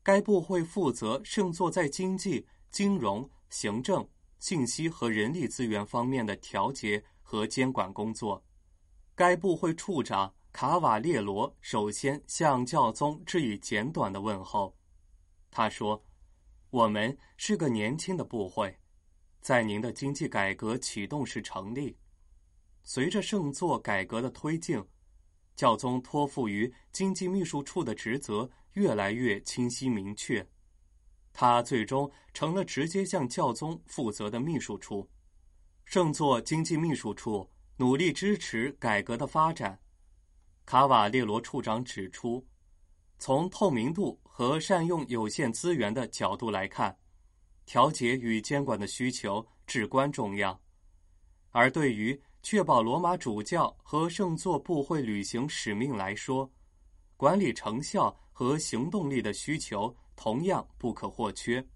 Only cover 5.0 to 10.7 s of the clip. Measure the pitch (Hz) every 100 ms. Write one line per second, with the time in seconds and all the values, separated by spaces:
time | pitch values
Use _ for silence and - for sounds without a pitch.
5 | 120 107 107 175 120 - 120 104 104 120
6 | 123 131 107 95 - 101 104 143 110 104
7 | - _ - 107 104 - 131 127 95 98
8 | 107 107 110 95 _ _ _ _ _ -
9 | - - 180 180 190 165 170 160 - 165
10 | 110 98 95 _ - - 131